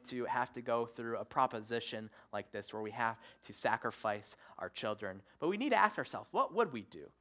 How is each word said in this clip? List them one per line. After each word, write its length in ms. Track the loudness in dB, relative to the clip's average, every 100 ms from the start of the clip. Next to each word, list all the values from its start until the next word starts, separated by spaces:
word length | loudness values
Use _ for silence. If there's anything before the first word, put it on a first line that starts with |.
| -6
to 140 | -4 -2
have 280 | 0 0
to 80 | -4
go 240 | 0 2 0
through 320 | -4 -4 -4
a 80 | -2
proposition 840 | 2 2 2 -2 -2 -2 -6 -8 -14 -6
like 180 | -6 -4
this 200 | -8 -6
where 120 | -6
we 80 | -6
have 260 | 0 0 0 -10 -20 -12
to 80 |
sacrifice 840 | 0 2 4 2 0 0 0 -4 -14 -16 -8
our 120 | -8
children. 520 | -2 -2 -2 -4 -6 -12 -4
But 100 | 0
we 80 | 0
need 140 | 4
to 60 | 6
ask 200 | 6 4
ourselves, 320 | -4 -4 -2
what 220 | 0 2
would 180 | 4 2
we 120 | 0
do? 260 | -6 -12 -14 -18